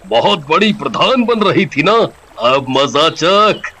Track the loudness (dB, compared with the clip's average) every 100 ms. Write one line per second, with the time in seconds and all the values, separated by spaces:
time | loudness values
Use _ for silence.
0 | -2 0 0 -2 -2 0 0 -2 -4 -2
1 | 0 0 0 0 0 0 -2 -2 0 2
2 | 0 -4 -20 -4 -2 0 -2 -2 0 2
3 | 0 0 0 2 2 0 -8 -18